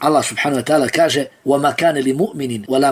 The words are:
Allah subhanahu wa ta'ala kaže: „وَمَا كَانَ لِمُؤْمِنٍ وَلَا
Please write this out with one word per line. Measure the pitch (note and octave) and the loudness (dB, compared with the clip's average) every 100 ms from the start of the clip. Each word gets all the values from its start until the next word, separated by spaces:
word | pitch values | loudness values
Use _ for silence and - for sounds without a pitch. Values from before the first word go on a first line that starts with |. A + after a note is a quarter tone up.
Allah | D3 D3 | 0 0
subhanahu | - A2+ D3 C3+ | 0 -4 -2 -2
wa | A#2 | 0
ta'ala | D3+ B2 | 0 2
kaže: | E3 E3 C3+ C3 - C3 | 2 2 0 -4 -4 -2
„وَمَا | C#3 C#3+ - | 0 0 0
كَانَ | E3 D3 C3+ | 0 2 0
لِمُؤْمِنٍ | C3+ A3 D3 C3 A2+ G#2 | 0 -2 -4 -6 -6 -2
وَلَا | C3 C#3 | 0 2